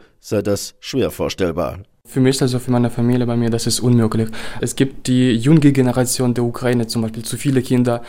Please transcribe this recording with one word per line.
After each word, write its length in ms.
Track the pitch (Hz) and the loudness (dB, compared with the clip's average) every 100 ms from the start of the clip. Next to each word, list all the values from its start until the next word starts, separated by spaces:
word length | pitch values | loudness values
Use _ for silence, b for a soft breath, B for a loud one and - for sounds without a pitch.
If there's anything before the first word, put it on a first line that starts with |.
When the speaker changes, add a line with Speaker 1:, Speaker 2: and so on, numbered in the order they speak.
| b b | b b
Speaker 1:
sei 240 | - 107 | -6 -2
das 320 | 98 101 - - | 0 -2 -4 -14
schwer 300 | - 135 90 | -6 -2 -2
vorstellbar. 720 | - 73 - 92 82 69 90 - _ | -2 -6 -2 -2 -2 -4 -6 -16 _
Speaker 2:
Für 160 | - 135 | -6 0
mich, 220 | 131 135 | 2 2
also 160 | 131 123 | 0 -2
für 120 | - | 0
meine 180 | 123 120 | 0 0
Familie, 380 | - 120 123 120 | 0 0 2 0
bei 100 | 117 | 0
mir, 140 | 117 | 0
das 160 | 113 117 | 0 -2
ist 120 | - | 0
unmöglich. 480 | 123 120 110 110 110 B B B | 2 4 4 0 -2 B B B
Es 160 | 120 - | -4 0
gibt 320 | 135 - - | -2 -2 -2
die 260 | 127 127 | 2 2
junge 380 | 117 120 160 139 | 2 4 6 6
Generation 640 | 135 127 120 120 - 123 | 4 2 2 0 0 0
der 100 | 120 | 0
Ukraine, 440 | 120 - 123 123 113 | -2 -2 0 0 0
zum 160 | 120 | -2
Beispiel 200 | 113 113 | -4 -6
zu 140 | 113 120 | -8 -4
viele 240 | 143 131 | 0 0
Kinder, 400 | - 127 123 120 | 2 2 2 -2